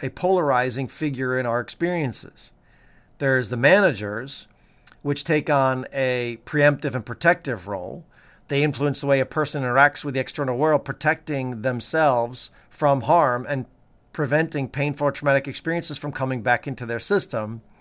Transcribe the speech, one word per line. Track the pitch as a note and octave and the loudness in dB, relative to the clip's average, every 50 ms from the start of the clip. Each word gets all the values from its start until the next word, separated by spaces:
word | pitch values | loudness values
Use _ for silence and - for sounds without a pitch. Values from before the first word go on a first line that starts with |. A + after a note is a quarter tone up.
a | - C3+ | -10 -10
polarizing | - - - F3+ F#3+ F#3 E3 C#3+ C3 B2 B2 C3 A#2 A#2+ C3+ A#2 | -6 -4 0 2 2 2 2 2 2 2 2 0 -2 -4 -6 -8
figure | - - D#3 D3+ C#3 A#2+ C3+ B2+ B2+ B2+ | -6 -6 -6 -4 -4 -4 -4 -2 -2 -2
in | B2+ | -2
our | A#2+ A#2 A#2+ | -2 -2 -4
experiences. | A#2+ - - - E3+ F3 F3+ F3 D#3 C3 G#2+ - - - - - - - - _ _ _ _ _ _ _ _ _ _ _ _ _ | -4 -6 -6 -4 -2 -2 0 -2 -2 -4 -4 -8 -12 -16 -18 -20 -20 -20 -20 _ _ _ _ _ _ _ _ _ _ _ _ _
There's | C#3+ C3+ C3 B2+ B2 G2 | 0 2 2 2 0 -2
the | B2 A#2 | -2 2
managers, | A#2+ C#3 F3 G#3 G#3 E3+ B2 F#2 G#2+ G#2 G#2 A2 B2 C#3 - - - - _ _ _ _ _ _ _ - - _ - | 6 6 6 8 6 4 2 0 -4 -6 -6 -6 -8 -10 -12 -14 -16 -18 _ _ _ _ _ _ _ -20 -20 _ -6
which | C#3+ C#3+ C#3+ - | -4 -4 -4 -2
take | - D#3+ D3+ D3 - | 0 0 0 2 2
on | D3+ C#3 C3+ C3 C3 B2+ C3 - - | 2 4 4 2 2 0 -4 -6 -4
a | C3+ C3 B2+ B2+ B2 A#2+ A#2+ A#2+ A2+ - | -2 0 0 0 -2 -2 -4 -6 -8 -10
preemptive | - - D3+ C#3+ D3 D3 - - D3 A2+ | -4 2 4 6 6 4 4 -2 -4 -4
and | B2+ A2 | -4 -6
protective | - A#2+ - - E3+ F3+ F3 - D3 B2 G2+ F2 F#2+ | -6 -8 0 2 2 2 2 0 -4 -6 -6 -6 -6
role. | G#2 F#2+ F2+ F#2 B2+ F3+ E3 - _ - _ - - _ _ - | -6 -6 -6 -8 -10 -12 -16 -18 _ -20 _ -20 -20 _ _ -4
They | C#3+ C#3+ C#3+ | 0 0 0
influence | D3+ D3 C3+ C#3 D3 C3+ - | 0 0 0 0 -2 0 -2
the | - C#3+ | 0 2
way | C#3 C3+ | 2 2
a | C3 | 2
person | - - D#3 D3+ C#3+ - D3 C3+ | 0 0 -2 -2 -2 -2 -2 -2
interacts | B2+ A#2+ C3 C#3+ C#3+ - - - | 2 6 6 6 6 4 0 -6
with | D3 B2+ | -4 -4
the | C3 | -4
external | B2+ - - - D3 C3 B2 B2 | -4 -4 -4 -4 -4 -2 0 0
world, | C#3+ D#3 D#3 C#3 C#3+ | 2 4 4 2 0
protecting | - C#3 - - D3+ D#3+ - - - D3+ C#3 C3 B2+ B2+ A2+ G#2+ | -2 -8 -2 0 0 0 0 -4 -4 -4 -4 -4 -4 -6 -4 -4
themselves | C3 B2+ A#2+ A2 - - D#3+ D#3+ D3 B2+ B2 A#2 A#2+ B2+ C3 - - - - _ _ | -2 -2 -2 -4 -2 0 2 4 4 4 2 0 -2 -4 -10 -12 -12 -14 -20 _ _
from | - - D#3 D3 C#3 C3+ | -6 0 2 2 2 2
harm | A2+ A#2 D#3 F3 D#3+ C3 B2 B2 B2 - | 2 4 4 4 4 4 0 -2 -4 -4
and | C#3+ C3+ A#2+ - _ _ _ _ _ _ _ _ - | -4 -6 -6 -8 _ _ _ _ _ _ _ _ -6
preventing | - D#3 B2 C3+ D3+ D#3+ E3 - D3+ C3+ A#2+ | -4 -2 2 2 2 2 0 -2 -4 -4 -4
painful | - C#3 C#3+ D3 C#3+ - C#3+ C#3+ | -4 -2 -2 -2 -2 0 -2 -2
or | |
traumatic | C#3 - - C#3+ C#3 C#3 C3+ C#3+ | -2 0 2 2 2 2 2 -2
experiences | B2+ - - E3 E3 E3+ D#3+ - D3+ - | -8 -8 -4 -4 -2 -2 -4 -4 -8 -8
from | - D3 | -8 -8
coming | C#3 - C3+ C3 C3 B2 | -6 -4 -4 -4 -4 -2
back | G#2 A#2+ A#2+ A#2 - - | 0 0 0 0 0 -4
into | C3 - B2+ | -8 -8 -6
their | A2+ A#2 A#2 | -6 -6 -6
system, | - - G3+ G3 - - - A#2 G#2+ G#2+ A2+ A2+ - - - _ | -2 0 0 0 0 -2 -4 -4 -4 -6 -8 -10 -14 -18 -20 _